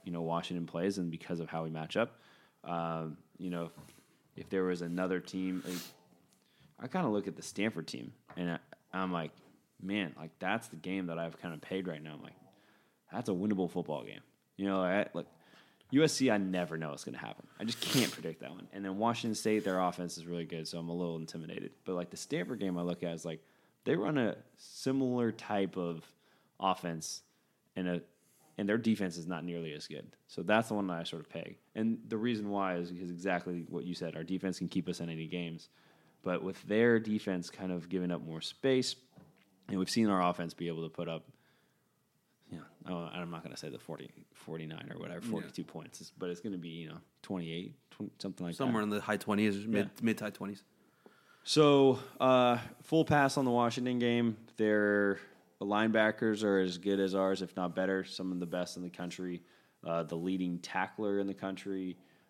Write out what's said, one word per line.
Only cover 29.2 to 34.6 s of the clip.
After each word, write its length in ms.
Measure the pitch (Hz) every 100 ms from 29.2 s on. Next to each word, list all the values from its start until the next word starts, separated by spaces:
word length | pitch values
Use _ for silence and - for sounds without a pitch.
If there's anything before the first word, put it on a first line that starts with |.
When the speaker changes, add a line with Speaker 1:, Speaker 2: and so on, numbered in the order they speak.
| 82
Speaker 1:
not 180 | 82 87
nearly 260 | 85 80
as 160 | 76 -
good. 180 | 76 - - _
So 140 | -
that's 240 | 87 110 117
the 60 |
one 140 | 107 95
that 120 | 85
I 40 |
sort 180 | 85 82
of 80 | -
peg. 260 | - 87 - _
And 260 | 110 113 113 110
the 120 | 110
reason 320 | 120 107 104
why 260 | 101 95 87
is 160 | 87
because 180 | 90 87
exactly 520 | 87 95 87 90 87 82
what 160 | 87 90
you 80 |
said. 240 | 87 85 -
Our 60 | 85
defense 320 | 92 95
can 100 | -